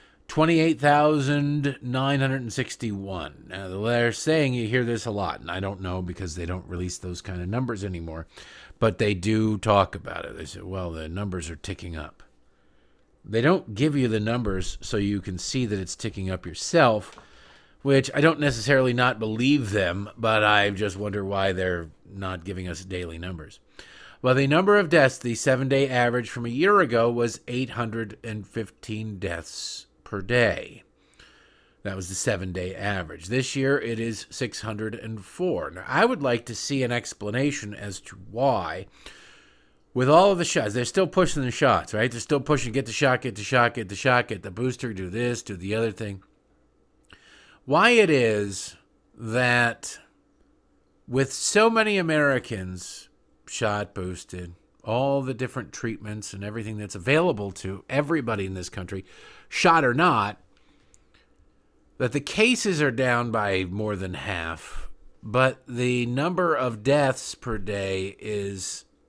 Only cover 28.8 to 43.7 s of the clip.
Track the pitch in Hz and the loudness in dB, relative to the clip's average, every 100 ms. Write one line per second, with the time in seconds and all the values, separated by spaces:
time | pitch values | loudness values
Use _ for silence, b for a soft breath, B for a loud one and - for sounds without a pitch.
28.8 | - 107 110 98 92 85 80 - - - | -10 -8 -8 -6 -6 -6 -10 -10 -10 -12
29.8 | - _ - 101 107 123 113 - - - | -16 _ -10 -8 0 4 4 2 -8 -16
30.8 | _ _ b b b b b b b b | _ _ b b b b b b b b
31.8 | 101 95 90 95 127 98 92 92 90 95 | -8 -8 -6 -4 -2 -2 -2 -6 -6 -6
32.8 | 101 98 80 85 87 127 127 135 135 139 | -6 -4 -6 -12 -4 -4 -2 -2 0 0
33.8 | 117 110 117 104 - - 123 - 110 107 | -2 -4 -4 -6 -10 -6 -6 -6 -8 -6
34.8 | 110 113 110 110 98 - 180 104 76 90 | -6 -8 -10 -12 -12 -4 -2 -2 -4 -8
35.8 | - 139 233 208 135 120 - 110 - 139 | -2 2 2 2 0 -2 -4 -8 -4 -2
36.8 | 123 120 - - 104 120 143 - 104 104 | 0 -2 -6 -8 -4 0 0 -2 -8 -10
37.8 | 104 92 - 95 98 107 139 110 80 90 | -10 -12 -14 -18 -10 0 2 2 0 -6
38.8 | - B B B B B B B B B | -12 B B B B B B B B B
39.8 | _ 127 131 160 202 180 165 165 107 117 | _ 0 6 8 8 4 0 0 0 0
40.8 | 120 190 180 185 175 147 127 - 135 90 | 0 0 2 4 2 2 -2 2 4 4
41.8 | - 107 120 113 - 143 123 143 120 127 | 2 0 0 -2 -2 0 2 0 0 -2
42.8 | 123 107 139 127 123 104 101 127 120 | -2 0 2 2 -2 -8 0 4 4